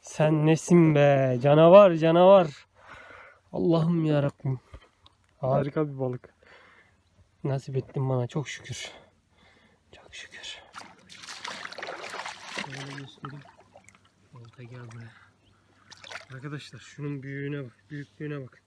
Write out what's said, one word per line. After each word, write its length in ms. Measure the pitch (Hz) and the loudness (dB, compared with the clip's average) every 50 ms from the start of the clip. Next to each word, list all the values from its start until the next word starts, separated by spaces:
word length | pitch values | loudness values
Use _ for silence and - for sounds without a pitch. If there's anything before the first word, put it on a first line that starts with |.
| _ - - | _ -20 -4
Sen 320 | - 156 156 156 156 147 | -2 0 0 2 2 2
nesin 480 | 156 160 156 - - 180 175 165 160 151 | 2 2 0 2 4 4 6 6 6 4
be? 440 | 143 143 143 139 135 135 131 127 123 120 | 4 4 4 4 2 2 0 -2 0 2
Canavar, 520 | 143 143 151 160 170 180 202 208 190 170 | 4 6 6 8 10 10 10 10 8 6
canavar. 720 | 160 156 165 160 170 180 185 196 196 175 156 139 - - _ _ _ _ - - - - - - - - - - _ _ _ - | 2 0 2 4 6 8 8 8 8 6 2 -6 -14 -20 _ _ _ _ -20 -20 -20 -20 -20 -20 -20 -20 -20 -20 _ _ _ -8
Allah'ım 520 | - 190 180 165 165 160 165 175 165 156 | -4 0 0 2 2 2 0 0 0 0
yarabbim. 560 | 156 151 147 139 143 - _ - 139 131 123 _ _ - - _ _ _ _ _ - _ _ _ _ _ _ | 0 0 0 0 -2 -6 _ -8 -6 -6 -6 _ _ -20 -20 _ _ _ _ _ -20 _ _ _ _ _ _
Harika 500 | - 127 135 139 135 143 - 160 156 147 | -4 -2 -2 -2 -2 -4 -4 -4 -4 -4
bir 100 | 139 135 | -4 -6
balık. 360 | 135 131 123 127 _ - _ _ _ _ - - - _ _ _ _ _ _ _ _ _ _ _ _ _ _ _ _ | -6 -6 -6 -8 _ -18 _ _ _ _ -20 -20 -20 _ _ _ _ _ _ _ _ _ _ _ _ _ _ _ _
Nasip 320 | 147 135 139 - - 135 | -6 -6 -6 -6 -6 -8
ettin 320 | 131 123 - - 143 135 131 | -8 -8 -6 -6 -6 -4 -2
bana, 180 | 131 127 123 | -2 -2 -4
çok 220 | 120 - 156 135 - | -4 -6 -8 -8 -8
şükür. 440 | - - - - 123 - - - - - _ _ _ _ _ _ _ _ _ _ _ _ _ _ _ _ _ _ - | -12 -16 -14 -14 -14 -14 -14 -16 -18 -20 _ _ _ _ _ _ _ _ _ _ _ _ _ _ _ _ _ _ -20
Çok 220 | - _ - - | -20 _ -20 -20
şükür. 480 | - - - - - - - - - - _ _ - - - - _ _ _ - - - - - - - - - - - - - - - - - - - - - - - - - - - - - | -20 -20 -20 -20 -20 -18 -18 -18 -18 -20 _ _ -20 -20 -20 -20 _ _ _ -20 -20 -18 -18 -18 -14 -12 -14 -12 -12 -14 -16 -14 -14 -14 -14 -14 -14 -14 -14 -14 -12 -12 -14 -14 -16 -18 -14 -12
Şöyle 440 | - - 139 135 135 139 139 139 139 | -12 -12 -12 -12 -14 -14 -14 -14 -16
göstereyim. 440 | 139 131 - - - 143 135 147 139 - - _ - _ _ - _ - _ _ _ _ _ _ _ _ _ | -16 -18 -20 -18 -18 -16 -16 -16 -20 -20 -20 _ -20 _ _ -20 _ -20 _ _ _ _ _ _ _ _ _
Olta 280 | 127 120 117 _ _ 127 | -20 -20 -20 _ _ -20
gel 180 | 117 123 123 123 117 113 | -20 -20 -20 -20 -20 -18
buraya. 200 | 117 117 110 - _ _ _ _ _ _ _ _ _ _ _ _ _ _ _ - - - - - - - _ 131 | -18 -20 -20 -20 _ _ _ _ _ _ _ _ _ _ _ _ _ _ _ -20 -20 -20 -20 -18 -18 -18 _ -20
Arkadaşlar, 440 | 131 123 147 143 147 - - - 123 | -16 -14 -12 -14 -14 -14 -16 -20 -20
şunun 440 | - - - - 147 147 147 139 127 | -20 -20 -16 -12 -10 -10 -10 -10 -12
büyüğüne 420 | 135 139 139 143 143 147 143 139 | -12 -12 -10 -8 -8 -8 -8 -10
bak, 120 | 120 113 _ _ _ | -12 _ _ _ _
büyüklüğüne 500 | 151 147 143 _ _ _ 156 147 147 143 | -16 -16 -16 _ _ _ -12 -10 -10 -10
bak. 220 | 135 120 _ _ _ | -12 -16 _ _ _